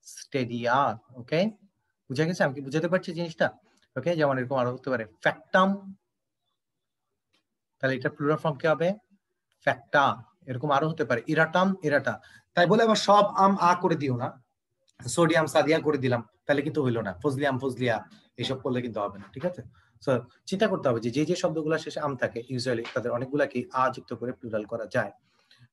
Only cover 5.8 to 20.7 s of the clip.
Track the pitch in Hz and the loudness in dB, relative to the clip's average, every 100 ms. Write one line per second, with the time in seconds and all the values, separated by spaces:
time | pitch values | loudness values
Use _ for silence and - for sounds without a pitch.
5.8 | - - _ _ _ _ _ _ _ _ | -6 -18 _ _ _ _ _ _ _ _
6.8 | _ _ _ _ _ _ _ _ _ _ | _ _ _ _ _ _ _ _ _ _
7.8 | 131 131 147 - 143 156 165 135 160 151 | -4 -2 -6 -4 -2 0 -2 -2 0 0
8.8 | 170 214 _ _ _ _ _ _ 139 123 | 0 -4 _ _ _ _ _ _ -2 -2
9.8 | - 147 135 113 - _ 135 123 151 139 | 0 2 2 0 -10 _ -10 -6 0 2
10.8 | 156 160 123 117 - 156 160 180 190 190 | 0 -2 -2 -2 0 2 2 4 2 0
11.8 | 151 143 123 107 - - _ - 170 220 | 0 0 0 -6 -10 -20 _ 2 4 6
12.8 | 226 208 - 208 202 - 196 196 175 180 | 4 4 6 6 6 4 4 4 4 4
13.8 | 180 147 139 120 135 - _ _ _ _ | 2 0 -2 -2 -4 -10 _ _ _ _
14.8 | _ - 123 - 165 165 151 156 139 160 | _ -14 -4 2 4 4 2 2 4 2
15.8 | 143 143 127 120 - _ - 143 143 151 | 2 0 0 -2 -4 _ -2 0 0 -2
16.8 | 127 117 98 92 151 131 143 127 131 120 | 0 0 -4 -4 -4 0 -2 -2 -4 -2
17.8 | 123 110 - - _ - 117 131 139 123 | 0 -2 -4 -20 _ -8 -6 -4 -4 -4
18.8 | 123 107 101 95 - 131 175 175 - _ | -4 -4 -6 -8 -16 -8 -6 -6 -16 _
19.8 | _ _ - 123 - _ - 190 214 | _ _ -2 -2 -2 _ -6 0 0